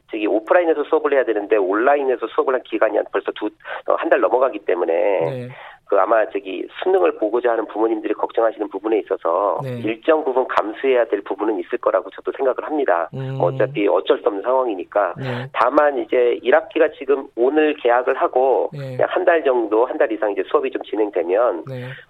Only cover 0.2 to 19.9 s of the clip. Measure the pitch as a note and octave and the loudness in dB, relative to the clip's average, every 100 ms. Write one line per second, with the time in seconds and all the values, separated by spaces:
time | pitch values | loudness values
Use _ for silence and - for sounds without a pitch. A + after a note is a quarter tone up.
0.2 | G#2 G2+ - F3+ E3+ D3 C#3+ D#3+ D3+ C#3 | -2 -2 2 2 4 0 0 0 2 2
1.2 | A#2 G#2+ G2+ A2 F2+ G#2 C3 C#3+ C3+ A#2 | 2 0 2 2 2 2 2 2 2 -2
2.2 | A2 - C#3 C3 - G#2+ A2 G#2 - G2+ | -2 -2 0 -2 -2 0 0 0 -2 -4
3.2 | - - G#2+ - - - - - E3+ D#3+ | -4 -6 -8 -8 -14 -10 -2 0 2 2
4.2 | F#2+ B2 C3 G#2 - F2+ F2 E2+ G2 F#2 | 2 2 0 -2 -2 -2 0 0 2 2
5.2 | E2 B2+ - - - - - G2 F#2+ A2 | 0 -4 -10 -16 -20 -16 -2 0 4 2
6.2 | G#2 G2+ F#2+ F2+ - - F#3 F#3 E3+ - | 2 -4 -6 -10 -10 -4 0 2 2 0
7.2 | G#2+ A#2+ A#2+ A2+ G#2+ G#2 A2+ A2 G#2+ G#2 | -2 0 0 0 -2 -2 0 0 -4 -4
8.2 | - - A2+ G#2 G2+ G2 G#2+ A2 - F#2 | -4 0 0 0 -8 -6 -2 -2 -2 -4
9.2 | E2 E2+ G2+ E2+ C3+ - A2 A2+ - D#3 | 0 0 0 -2 -6 -6 -6 -4 0 0
10.2 | C#3+ B2+ B2 - G2+ A2 C3+ B2 A#2 G2+ | 2 0 0 0 -2 -2 2 2 2 -2
11.2 | - G2 G#2+ A2 A2+ A#2+ G#2+ G2 F#2 - | -4 -4 -2 -2 -4 -2 0 0 -2 -10
12.2 | - - C3 A2+ G2+ D3+ C3 E2+ E2 C3+ | -10 -2 -2 -2 -4 -2 0 0 -2 -8
13.2 | C3 C3+ - C3 G#2+ C#3 G2+ F2 - D3 | -8 -2 0 0 -2 0 2 2 2 0
14.2 | A#2+ G2+ A2 C3 B2 F#2+ - G2+ F#2+ F2 | 0 -2 0 0 0 -4 -2 0 0 -2
15.2 | C3 B2 C3 - A#2 D3 D3 C3+ A2 B2+ | -6 -6 -6 0 4 4 2 0 0 2
16.2 | A#2+ - A#2 D3+ D#3+ D#3+ D3+ - C3+ C#3+ | 2 2 2 2 2 0 0 0 -2 -2
17.2 | - - C3 D3+ D3+ D3 G3 A#2+ C3 C3 | -2 0 2 4 2 0 2 2 2 0
18.2 | E3 B2+ C3+ G#2+ - D3 C3+ B2+ - F3 | 0 2 2 2 0 -6 -8 -2 -2 2
19.2 | F3+ E3 C#3 B2 G#2+ G#2+ B2+ | 2 2 2 0 2 2 0